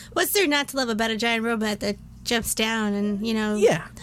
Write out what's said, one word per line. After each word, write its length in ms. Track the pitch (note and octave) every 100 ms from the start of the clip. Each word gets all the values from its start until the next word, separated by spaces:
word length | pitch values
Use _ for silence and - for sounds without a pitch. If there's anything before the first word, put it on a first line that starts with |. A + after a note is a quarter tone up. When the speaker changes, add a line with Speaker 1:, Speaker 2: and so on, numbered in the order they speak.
| -
Speaker 1:
what's 180 | - F4+
there 140 | G#4 F4
not 200 | D4 C#4
to 80 | C4+
love 120 | B3
about 220 | A3 A3+
a 60 | A3
giant 280 | A#3 A3+
robot 360 | A#3 A3+ G#3+ G#3
that 160 | G#3 G#3 - -
jumps 300 | - A#3 - -
down 380 | A3 A3+ G#3+
and, 300 | G3+ G#3 G3+
you 80 | A3+
know, 200 | A3 G#3+ G#3+
Speaker 2:
Yeah. 300 | G#4+ D#3+ - -